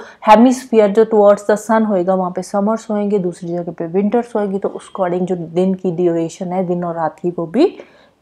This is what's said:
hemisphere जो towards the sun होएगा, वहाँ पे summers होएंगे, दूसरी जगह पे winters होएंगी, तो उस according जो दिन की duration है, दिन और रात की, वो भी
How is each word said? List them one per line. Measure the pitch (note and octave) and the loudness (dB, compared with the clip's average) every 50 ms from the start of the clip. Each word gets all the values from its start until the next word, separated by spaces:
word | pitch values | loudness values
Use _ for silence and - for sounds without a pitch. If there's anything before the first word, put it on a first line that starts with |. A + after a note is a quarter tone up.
| - - - _ - | -4 -20 -18 _ 4
hemisphere | G#3+ G#3+ G#3+ A#3+ C4 B3 B3+ - - A#3 A3 G#3 G3+ | 6 6 8 8 6 4 0 -4 0 2 4 4 4
जो | G3 A3+ A3 | 4 2 2
towards | A3 A3+ G#3 G3+ G3+ G3+ G3+ - | 4 4 4 6 6 4 4 2
the | - G#3+ G3+ | -2 -2 0
sun | - - A3+ A3+ A3 G#3+ | 0 0 0 0 2 0
होएगा, | G3+ F3+ F3 F#3 F#3+ | 0 0 0 0 0
वहाँ | F#3 F#3 F3 | 0 -2 -4
पे | F3+ F#3 | -6 -8
summers | F3+ - - G3+ G3+ G#3+ A3+ A3 - - | -8 -4 -4 -2 -2 -2 -2 -4 -4 -6
होएंगे, | G#3 G#3 G#3 G3+ G#3 G3+ | -4 -4 -2 -2 -2 -2
दूसरी | F3+ F3+ E3+ - F3 E3+ | -2 -4 -6 -8 -8 -8
जगह | E3+ F3 E3+ F3 | -6 -6 -6 -8
पे | E3+ - E3+ | -8 -10 -8
winters | E3 E3+ G3 G3+ G#3 B3 A#3+ A#3 - - | -4 -2 -2 0 0 0 -2 -2 -2 -4
होएंगी, | G#3+ G#3 G3 F#3+ F#3+ | -4 -4 -4 -4 -4
तो | - - | -6 -6
उस | - - - - | -8 -10 -16 -10
according | - G3+ F#3 F3 F3+ F3+ F3+ | -6 -4 -2 -2 -2 -2 -2
जो | F3 F#3 | -4 -4
दिन | E3+ D#3+ E3 E3 F3+ F#3 F#3+ F#3+ | -6 -6 -6 -4 -2 -2 0 -2
की | F#3 - F#3 | -2 -4 -4
duration | E3 F3 F3+ E3+ E3 E3 E3 D#3+ - - F#3+ F3 | -2 0 0 0 0 -2 -4 -6 -8 -10 -8 -6
है, | F3+ F#3+ F#3 | -4 -4 -4
दिन | E3+ F3+ F3 F3 | -4 -4 -4 -4
और | E3+ E3 | -6 -4
रात | E3 D#3+ D3+ - - | -4 -4 -6 -6 -6
की, | - F3 | -6 -6
वो | E3+ - E3 | -4 -6 -6
भी | D#3+ F3 A#3+ E4+ G#4 - - - - _ _ _ _ _ _ | -4 0 0 0 0 0 -6 -20 -20 _ _ _ _ _ _